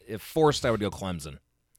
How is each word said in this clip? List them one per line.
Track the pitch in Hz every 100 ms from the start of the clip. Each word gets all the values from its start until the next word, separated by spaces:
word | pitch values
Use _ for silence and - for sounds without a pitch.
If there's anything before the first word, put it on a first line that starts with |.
| -
if | 107
forced, | - 160 151 135 127
I |
would | 113
go | 101
Clemson. | - 95 87 76 69 _ _ _